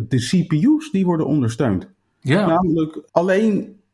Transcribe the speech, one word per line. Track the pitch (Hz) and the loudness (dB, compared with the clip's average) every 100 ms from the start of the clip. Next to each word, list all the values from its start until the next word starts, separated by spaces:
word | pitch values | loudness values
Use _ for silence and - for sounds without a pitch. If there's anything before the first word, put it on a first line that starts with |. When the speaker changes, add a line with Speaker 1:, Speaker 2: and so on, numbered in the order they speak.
| 107 | -2
Speaker 1:
de | 127 117 185 | -2 0 -2
C | 175 | 0
P | |
U's | 151 233 302 - | 0 2 0 0
die | 190 | -2
worden | 180 165 143 | 0 0 0
ondersteund. | 151 117 - 131 92 - _ _ _ | 0 -2 -2 -2 -2 -4 _ _ _
Speaker 2:
Ja. | 131 175 185 | -2 0 2
Speaker 1:
Namelijk | 165 185 165 156 - - | 2 2 0 -2 -6 -4
alleen | - 185 190 220 202 - - _ | -2 0 2 2 0 -4 -16 _